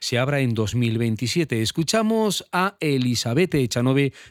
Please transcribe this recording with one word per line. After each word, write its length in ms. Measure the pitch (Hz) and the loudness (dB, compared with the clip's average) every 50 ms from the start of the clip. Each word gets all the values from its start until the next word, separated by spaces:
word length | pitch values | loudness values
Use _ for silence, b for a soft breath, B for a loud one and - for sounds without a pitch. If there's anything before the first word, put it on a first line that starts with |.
se 180 | B - 127 120 | B -4 -2 -2
abra 220 | 131 135 143 139 | 0 0 0 0
en 140 | 135 120 113 | 0 0 0
dos 200 | 110 110 98 104 | 0 -2 0 0
mil 220 | 123 120 113 110 113 | 0 0 0 0 0
veintisiete. 640 | 117 117 110 104 127 113 - 175 165 135 123 113 | 0 -2 -2 -2 -4 -2 -2 -2 -2 0 0 -2
Escuchamos 840 | 113 104 - - 160 - - 220 220 220 220 220 220 208 180 - - - | -2 -2 -2 -2 -2 0 0 0 0 2 2 0 0 0 -2 -4 -6 -4
a 240 | - 180 185 202 - - | -2 -2 -2 -2 -2 -2
Elizabeth 760 | - 156 139 131 127 123 120 - - 117 117 147 185 175 - | -2 0 0 0 0 0 0 0 -2 0 0 2 2 2 2
Echanove, 560 | 147 127 113 - 123 120 131 135 139 139 135 B B B B | 0 0 0 0 0 2 2 2 2 2 0 B B B B